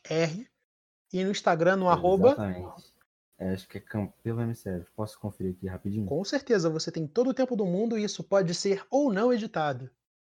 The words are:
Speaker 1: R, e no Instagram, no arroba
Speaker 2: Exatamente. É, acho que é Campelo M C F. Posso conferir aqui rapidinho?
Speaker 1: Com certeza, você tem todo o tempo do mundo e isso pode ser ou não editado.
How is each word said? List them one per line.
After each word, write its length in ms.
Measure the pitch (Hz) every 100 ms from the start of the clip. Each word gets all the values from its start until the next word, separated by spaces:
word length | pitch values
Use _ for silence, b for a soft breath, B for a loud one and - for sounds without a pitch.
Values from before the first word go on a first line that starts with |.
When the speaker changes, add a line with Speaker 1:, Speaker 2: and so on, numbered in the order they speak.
| -
Speaker 1:
R, 380 | 160 165 175 254 _ _ _ _ _ _
e 120 | 185
no 80 | 190
Instagram, 440 | 202 - 170 170 190
no 120 | 185
arroba 400 | 170 175 190 233
Speaker 2:
Exatamente. 640 | 285 202 180 90 - - _ _ _ _ _
É, 160 | 92
acho 140 | 95 -
que 120 | 101
é 20 |
Campelo 600 | - 107 95 - 113 117
M 140 | 117
C 160 | 117 101
F. 160 | 90 87
Posso 240 | - 107 -
conferir 360 | 104 - 95
aqui 120 | 90 95
rapidinho? 400 | 92 104 107 98
Speaker 1:
Com 160 | 147
certeza, 480 | 196 285 - 214 165
você 220 | 156 170
tem 160 | 165 156
todo 220 | - 254
o 40 |
tempo 220 | 262 254 226
do 100 | 196
mundo 320 | 175 233 220
e 60 |
isso 180 | 208 -
pode 320 | - 196 175
ser 320 | 175 202 196 -
ou 240 | 269 294
não 200 | 190 240
editado. 580 | 247 220 170 151 131 131 - _ _